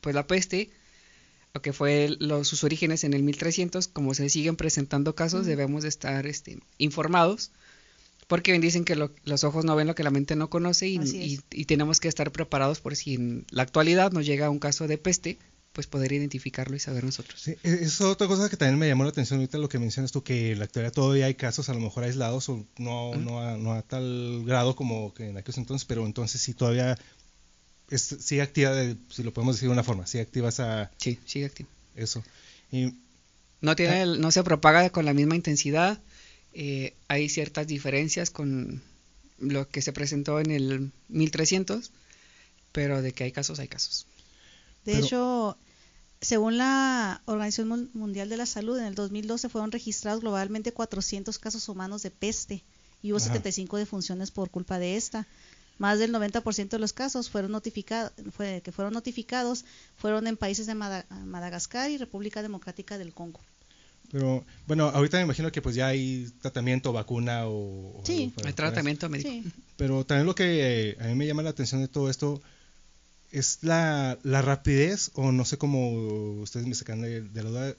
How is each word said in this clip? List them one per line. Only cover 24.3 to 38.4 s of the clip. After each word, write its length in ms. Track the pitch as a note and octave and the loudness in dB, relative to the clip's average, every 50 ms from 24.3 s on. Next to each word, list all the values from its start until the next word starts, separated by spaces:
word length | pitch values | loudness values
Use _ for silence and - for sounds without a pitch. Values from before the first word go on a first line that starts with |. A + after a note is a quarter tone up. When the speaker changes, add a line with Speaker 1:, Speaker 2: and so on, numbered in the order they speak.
| A#2+ A#2+ A2+ | -4 -4 0
Speaker 3:
grado 320 | A#2+ B2+ B2+ A#2+ B2+ B2+ | 2 4 4 4 4 2
como 380 | - C#3+ B2 A2+ A2 G#2+ G#2 - | 2 -2 -2 -2 -2 -4 -6 -8
que 160 | - A#2 G#2 | -10 -10 -8
en 80 | G2+ G2 | -8 -8
aquellos 180 | F#2+ - B2+ | -8 -8 -6
entonces, 300 | - A#2+ - C3 C3+ - | -6 -6 -4 -4 -6 -4
pero 180 | - B2 A2+ A2+ | -2 -2 -2 -2
entonces 340 | G#2+ G#2+ - A#2+ A2 - B2 - | -2 -2 -2 -4 -4 -2 -4 -4
sí 100 | - A#2 | -4 -2
todavía 460 | - B2+ A#2+ A#2 B2 B2+ B2+ B2+ A#2+ - - - _ - - _ _ _ _ _ _ _ _ _ _ _ - | 0 2 4 4 4 4 2 0 -2 -4 -20 -20 _ -20 -20 _ _ _ _ _ _ _ _ _ _ _ -4
es, 140 | C#3+ C3 - | -2 -2 -2
sigue 400 | - C#3+ C#3 - - D3 C#3 C#3+ | -2 -6 -8 -4 -2 0 0 0
activa, 300 | C#3 - D#3 C#3 C3+ C3+ | 0 4 4 4 4 4
de, 240 | C3+ C3 B2 A#2+ - - - | 2 2 0 -2 -4 -10 -14
si 140 | - - A#2+ | -8 -6 -6
lo 100 | A#2 - | -4 -2
podemos 240 | - A#2 C3 B2+ | 0 2 2 2
decir 120 | G#2 C3 B2+ | 2 2 2
de 40 | B2 | 4
una 120 | B2 A#2+ | 2 2
forma, 220 | B2 A#2 F#2+ F2+ | 2 0 -2 -2
sigue 140 | - - A#2+ A2+ | -4 -4 -4 -4
activa 280 | - - B2+ A#2+ A#2 | -2 -2 0 0 0
esa 400 | A2 - B2+ A2+ A2 G#2+ G#2 G2+ - - | 0 0 -2 -2 -2 -2 -4 -6 -6 -6
Speaker 1:
Sí, 200 | - B2+ A#2+ A#2+ - | -2 -2 -2 -4 -6
sigue 220 | - - C#3 C#3 | -8 -6 -4 -4
activa. 220 | C#3 - - C3 - - - - _ - | -6 -6 -10 -16 -16 -16 -20 -20 _ -10
Speaker 3:
eso. 260 | - A2+ A2 - A#2+ A2 - - - - - - - _ _ | -8 -6 -4 -4 -6 -8 -12 -16 -20 -20 -20 -20 -20 _ _
Y 220 | - B2+ B2+ B2+ B2 - - _ _ _ _ _ _ _ _ _ _ _ - | 0 0 0 0 -2 -4 -20 _ _ _ _ _ _ _ _ _ _ _ 2
Speaker 1:
No 120 | D3+ D#3+ | 2 4
tiene 200 | D3+ F3 E3 E3+ | 4 4 4 4
Speaker 3:
ah, 80 | F#3 F#3+ | 4 4
Speaker 1:
el, 180 | F3+ E3 - | 2 2 2
no 100 | D#3 D#3+ | 2 4
se 120 | E3 F#3 F3+ | 4 4 4
propaga 460 | - E3 D3 - D#3 D#3 E3+ F3+ F#3 | 4 2 6 8 8 10 10 8 6
con 160 | - F3 D#3 | 4 2 2
la 80 | D3+ C#3+ | 4 4
misma 220 | C#3+ D3 D3+ D#3+ | 4 4 4 4
intensidad, 600 | E3+ E3 E3 D3+ C#3 - D3 C#3+ D#3 F3 F#3+ G#3 G#3 - - - - - - - - _ _ - | 2 2 0 0 0 0 2 2 4 4 2 2 -2 -8 -20 -20 -20 -20 -20 -20 -20 _ _ -14
eh, 400 | - D3 C#3+ C#3 C3+ C3 C3 - - _ _ | -10 -6 -6 -4 -4 -6 -8 -10 -14 _ _
hay 200 | C#3+ C#3+ D3 D3+ | 0 0 0 0
ciertas 380 | D3+ E3 D3+ D3 D3 - D3+ | 0 -2 -4 -4 -4 -6 -4
diferencias 640 | D#3 D#3 C#3+ C#3+ C#3+ C3+ C#3 D3+ D#3+ - F3 F3 F3 | -4 -6 -4 -4 -2 0 0 0 0 -2 -2 -4 -4
con 520 | - - | -4 -4